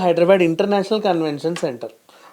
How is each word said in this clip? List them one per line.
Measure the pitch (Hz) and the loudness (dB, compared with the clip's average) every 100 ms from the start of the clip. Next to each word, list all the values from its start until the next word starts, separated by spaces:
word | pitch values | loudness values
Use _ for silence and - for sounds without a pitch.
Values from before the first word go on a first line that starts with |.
హైదరాబాద్ | 185 170 175 196 170 | 2 2 4 4 2
ఇంటర్నేషనల్ | 165 202 202 190 214 | 0 0 0 0 -2
కన్వెన్షన్ | 202 170 160 147 160 175 | 0 0 -2 -4 -6 -4
సెంటర్, | 160 120 113 - _ - - | -6 -6 -12 -16 _ -20 -20